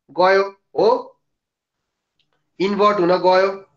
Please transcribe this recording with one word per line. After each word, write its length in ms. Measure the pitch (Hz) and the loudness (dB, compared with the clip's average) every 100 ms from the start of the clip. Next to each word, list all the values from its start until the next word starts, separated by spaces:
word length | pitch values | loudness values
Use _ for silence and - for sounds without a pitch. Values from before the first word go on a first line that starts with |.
| _ | _
गयो, 300 | 143 180 196 196 196 _ 135 | -2 0 2 -2 -8 _ -2
हो, 420 | 185 247 - _ _ _ _ _ _ _ _ _ _ _ _ _ _ _ | 0 -2 -6 _ _ _ _ _ _ _ _ _ _ _ _ _ _ _
इन्भर्ट 400 | 185 202 208 202 | -4 0 0 0
हुन 180 | 175 180 | 0 0
गयो। 320 | 175 185 196 196 - | 2 2 0 -4 -16